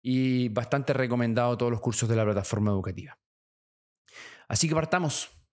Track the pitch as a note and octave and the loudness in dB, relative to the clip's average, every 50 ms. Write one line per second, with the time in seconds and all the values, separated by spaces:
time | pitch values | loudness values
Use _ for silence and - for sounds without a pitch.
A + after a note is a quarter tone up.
0 | _ B2 B2+ B2+ C3 C3 B2+ B2+ B2 A#2 G#2+ A#2+ A#2 - - C#3+ C3 - C3+ B2+ | _ 0 0 0 2 2 2 0 0 0 -2 -2 -2 0 -2 0 0 0 0 0
1 | C3 A#2+ B2 B2 A#2+ A#2 A2+ B2 A#2+ B2 A#2+ - A#2+ A#2+ A#2+ G#2+ - A#2+ A2 - | 0 0 0 0 0 2 2 2 2 2 0 0 0 -2 -2 0 -2 -2 -2 0
2 | A#2+ A2 A#2 A2+ A2 G#2 G#2 G2+ F#2+ - - G#2 G#2+ G#2 G2+ G2 F2+ G2 F2+ - | 0 2 2 2 2 2 0 0 0 0 0 0 2 2 2 0 -2 -4 -8 -10
3 | - - - _ _ _ _ _ _ _ _ _ _ _ _ _ _ _ _ _ | -12 -16 -20 _ _ _ _ _ _ _ _ _ _ _ _ _ _ _ _ _
4 | _ - - - - - - - - _ - - E3 D#3+ D#3+ D#3+ D#3 D#3+ - F3+ | _ -20 -20 -20 -20 -20 -20 -20 -10 _ 0 0 2 2 2 0 2 2 0 0
5 | F3 D3 - - - - - - _ _ | 0 0 -2 -2 -4 -6 -12 -20 _ _